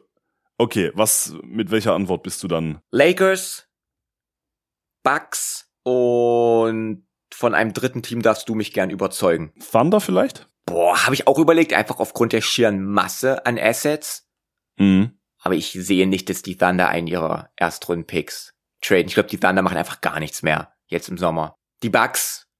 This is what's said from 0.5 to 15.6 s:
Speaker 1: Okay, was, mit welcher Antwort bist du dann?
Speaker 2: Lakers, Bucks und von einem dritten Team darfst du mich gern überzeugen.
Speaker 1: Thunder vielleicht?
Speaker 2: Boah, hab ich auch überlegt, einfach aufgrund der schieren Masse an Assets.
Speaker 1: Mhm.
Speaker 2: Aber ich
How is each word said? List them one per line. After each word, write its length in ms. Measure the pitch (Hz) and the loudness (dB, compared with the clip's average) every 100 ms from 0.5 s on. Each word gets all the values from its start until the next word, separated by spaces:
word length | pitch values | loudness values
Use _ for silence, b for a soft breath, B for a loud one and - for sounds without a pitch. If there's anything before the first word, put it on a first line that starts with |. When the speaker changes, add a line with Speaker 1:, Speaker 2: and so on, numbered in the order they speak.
| - | -2
Speaker 1:
Okay, 320 | 117 110 85 | 0 0 0
was, 420 | 95 110 - - 80 | 0 0 0 -4 -10
mit 280 | 60 107 98 | -8 -6 -2
welcher 240 | 110 107 | 0 2
Antwort 300 | 87 95 87 | 0 0 -4
bist 180 | 95 - | -6 -10
du 60 | 92 | -4
dann? 340 | 82 80 73 _ | -4 -4 -8 _
Speaker 2:
Lakers, 800 | 120 156 185 190 185 - - - _ _ _ _ _ _ _ _ _ _ _ _ _ | 2 2 4 0 0 -6 -14 -18 _ _ _ _ _ _ _ _ _ _ _ _ _
Bucks 680 | 131 143 - - - - - _ | 0 0 -4 -10 -8 -10 -16 _
und 1200 | 127 127 123 120 120 120 117 113 113 110 110 101 _ _ _ | 0 2 2 2 2 4 4 4 2 -2 -6 -8 _ _ _
von 220 | - 120 | -2 0
einem 180 | 80 113 | 2 0
dritten 300 | 92 127 123 | 0 -4 -4
Team 180 | - 117 | -6 0
darfst 300 | 113 110 - | 2 2 -2
du 40 | |
mich 200 | 110 104 | -4 -4
gern 160 | 104 95 | -2 -2
überzeugen. 640 | 90 95 - 92 82 78 - - | -2 -4 0 2 2 -2 -14 0
Speaker 1:
Thunder 320 | 113 147 208 | 2 4 2
vielleicht? 480 | - 185 262 - - _ | 2 0 0 -4 -20 _
Speaker 2:
Boah, 420 | - 85 - - - | -4 0 2 2 0
hab 60 | |
ich 140 | 139 - | 2 2
auch 140 | 139 | 4
überlegt, 320 | 160 165 160 | 6 4 4
einfach 260 | - 110 - | 0 0 -4
aufgrund 340 | - - 117 | -4 -2 0
der 80 | 113 | 0
schieren 440 | - - 113 98 | 0 2 2 2
Masse 600 | 98 101 92 - 131 131 123 | -2 -2 -2 -2 -2 -2 -2
an 120 | 117 | 0
Assets. 680 | 107 117 147 151 - - _ _ _ _ _ - | 0 0 -2 -4 -6 -14 _ _ _ _ _ 2
Speaker 1:
Mhm. 400 | 98 95 113 - _ _ | 4 4 0 -6 _ _
Speaker 2:
Aber 160 | 90 | -2
ich 160 | 85 | -2